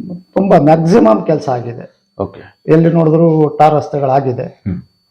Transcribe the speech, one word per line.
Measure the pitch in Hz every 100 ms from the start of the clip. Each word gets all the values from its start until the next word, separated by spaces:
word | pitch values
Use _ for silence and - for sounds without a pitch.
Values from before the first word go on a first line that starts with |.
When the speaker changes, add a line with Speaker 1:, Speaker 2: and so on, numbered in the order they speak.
| 180 - _
Speaker 1:
ತುಂಬಾ | - 196 175
ಮ್ಯಾಕ್ಸಿಮಮ್ | 143 165 165 220 220 214 170
ಕೆಲಸ | 151 -
ಆಗಿದೆ. | 123 117 113 90 _ _ -
Speaker 2:
ಓಕೆ. | 95 - - _ -
Speaker 1:
ಎಲ್ಲಿ | 160 165
ನೋಡಿದ್ರು | 170 156 160 170 156 151 -
ಟಾರ್ | 151
ರಸ್ತೆಗಳಾಗಿದೆ. | 151 - 147 139 135 131 123
Speaker 2:
ಹ್ಮ್. | - - 101 90 - _ _